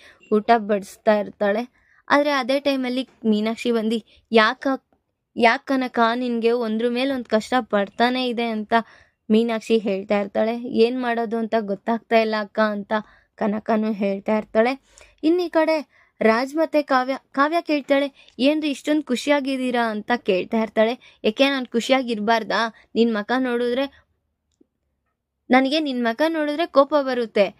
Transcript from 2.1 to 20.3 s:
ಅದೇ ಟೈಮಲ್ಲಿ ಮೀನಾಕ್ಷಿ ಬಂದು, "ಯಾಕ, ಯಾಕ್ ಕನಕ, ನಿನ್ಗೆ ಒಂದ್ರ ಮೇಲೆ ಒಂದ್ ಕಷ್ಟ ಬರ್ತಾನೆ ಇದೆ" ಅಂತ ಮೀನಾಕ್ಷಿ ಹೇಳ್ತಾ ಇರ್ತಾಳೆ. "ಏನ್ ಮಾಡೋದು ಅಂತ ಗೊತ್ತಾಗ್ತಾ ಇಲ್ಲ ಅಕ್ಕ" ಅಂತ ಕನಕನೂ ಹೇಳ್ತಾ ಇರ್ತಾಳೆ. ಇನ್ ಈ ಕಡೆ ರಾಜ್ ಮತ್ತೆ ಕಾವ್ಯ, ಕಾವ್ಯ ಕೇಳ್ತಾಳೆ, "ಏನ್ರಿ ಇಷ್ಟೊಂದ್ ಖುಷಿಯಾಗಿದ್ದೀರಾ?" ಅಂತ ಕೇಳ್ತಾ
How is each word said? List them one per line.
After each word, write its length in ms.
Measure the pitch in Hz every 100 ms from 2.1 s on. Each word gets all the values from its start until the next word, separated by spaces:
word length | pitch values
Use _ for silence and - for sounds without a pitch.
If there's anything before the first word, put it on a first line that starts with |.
| 285 294
ಅದೇ 280 | 277 247 277
ಟೈಮಲ್ಲಿ 440 | 277 269 247 254 254 _ 220
ಮೀನಾಕ್ಷಿ 460 | 208 220 226 247
ಬಂದು, 280 | 233 220 226 - _ -
"ಯಾಕ, 340 | 226 214 262 277 269 _ _ _ _ _ -
ಯಾಕ್ 300 | 226 269 -
ಕನಕ, 340 | 262 254 - 226 247
ನಿನ್ಗೆ 360 | 247 233 233 240
ಒಂದ್ರ 260 | 226 220 247
ಮೇಲೆ 220 | 240 269
ಒಂದ್ 160 | 262 233
ಕಷ್ಟ 240 | 220 - 254 220
ಬರ್ತಾನೆ 540 | 208 202 - 240 254 247
ಇದೆ" 200 | 226 233
ಅಂತ 260 | 220 208 233 - - _ _ -
ಮೀನಾಕ್ಷಿ 480 | 220 233 220 - 226
ಹೇಳ್ತಾ 400 | 208 190 202 202
ಇರ್ತಾಳೆ. 340 | 202 214 220 240 247 220
"ಏನ್ 200 | 233 254
ಮಾಡೋದು 360 | 247 233 226 226
ಅಂತ 180 | 220 226
ಗೊತ್ತಾಗ್ತಾ 560 | 202 196 - 226 - 226
ಇಲ್ಲ 160 | 220 214
ಅಕ್ಕ" 200 | 202 - 214
ಅಂತ 240 | 208 196 214 - _ _ -
ಕನಕನೂ 540 | 220 208 - 220 214
ಹೇಳ್ತಾ 440 | 196 196 196 202 214
ಇರ್ತಾಳೆ. 360 | 214 220 240 269 _ _ - _
ಇನ್ 180 | 311 349
ಈ 80 | 339
ಕಡೆ 280 | 330 311 311 - _ _ -
ರಾಜ್ 320 | 220 226 269 302
ಮತ್ತೆ 240 | 311 302
ಕಾವ್ಯ, 340 | 294 262 254 262 _
ಕಾವ್ಯ 280 | 262 294 339
ಕೇಳ್ತಾಳೆ, 460 | 339 294 - 277 285 - - -
"ಏನ್ರಿ 300 | 269 311 294
ಇಷ್ಟೊಂದ್ 340 | 269 - 302
ಖುಷಿಯಾಗಿದ್ದೀರಾ?" 800 | 285 240 285 294 269 262 254 240 233
ಅಂತ 220 | 214 - 240
ಕೇಳ್ತಾ 340 | -